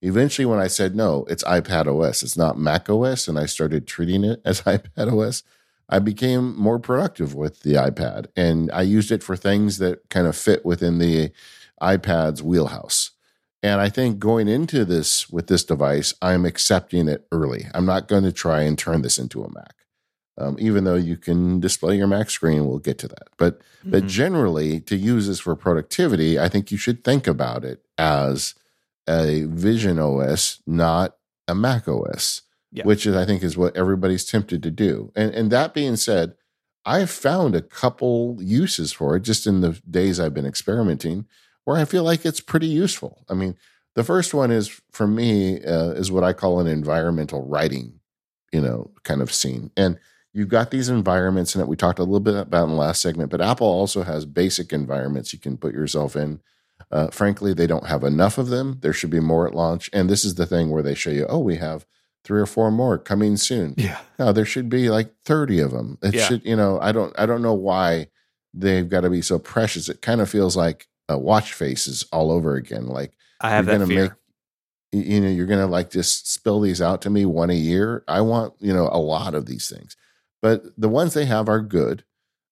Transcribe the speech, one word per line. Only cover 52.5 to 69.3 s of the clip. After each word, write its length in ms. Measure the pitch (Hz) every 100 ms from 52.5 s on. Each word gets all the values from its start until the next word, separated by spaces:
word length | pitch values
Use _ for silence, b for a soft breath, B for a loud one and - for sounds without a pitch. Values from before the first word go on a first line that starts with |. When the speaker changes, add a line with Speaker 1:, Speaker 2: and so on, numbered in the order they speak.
| 85
Speaker 1:
in 60 | 80
the 60 | 78
last 240 | 76 82
segment, 300 | 87 80 73
but 100 | 85
Apple 280 | 95 123 113
also 340 | 90 101 101
has 220 | 85 78
basic 480 | 73 73 92 90 82
environments 600 | 76 69 69 67 71 -
you 60 | -
can 180 | 76 65
put 160 | 78
yourself 440 | 57 76 76 73 73
in. 240 | 73 76 b b b b -
Uh, 200 | 76 80
frankly, 440 | - 101 101 101
they 140 | 87 85
don't 180 | 80 -
have 160 | 76
enough 360 | 69 73 98 127
of 100 | 123
them. 300 | 123 135 131
There 120 | 76
should 180 | - 82
be 100 | 82
more 260 | 80 82 85
at 80 |
launch. 340 | 82 82 85 -
And 180 | 101 92
this 140 | 101
is 100 | 104
the 120 | 85 85
thing 240 | 87 80
where 120 | 78
they 140 | 71 71
show 140 | -
you, 160 | 71 73
"Oh, 100 | 156
we 200 | 120 82
have 280 | 80 78 - _ _ _
three 160 | - 104
or 60 | 101
four 260 | - 110
more 260 | 110 127 -
coming 380 | - 101 107 101
soon." 380 | - 123 80 -
Speaker 2:
Yeah. 240 | 95 - - -
Speaker 1:
No, 140 | 123
there 120 | 101
should 240 | 107 135 123
be, 220 | 127 123
like, 240 | 110 110 -
thirty 360 | - 156 143 90
of 100 | 71
them. 280 | 62 57 -
It 120 | 98
Speaker 2:
Yeah. 120 | 110 101
Speaker 1:
should, 180 | 120
you 120 | 101 110
know, 240 | 101 95
I 100 | 98
don't, 240 | 110 95 -
I 80 |
don't 180 | 110 117
know 120 | 117
why 540 | 104 95 92 90 82 73 _ _ _ _
they've 360 | 87 98 92 87
gotta 220 | 92 90
be 120 | 90
so 160 | 85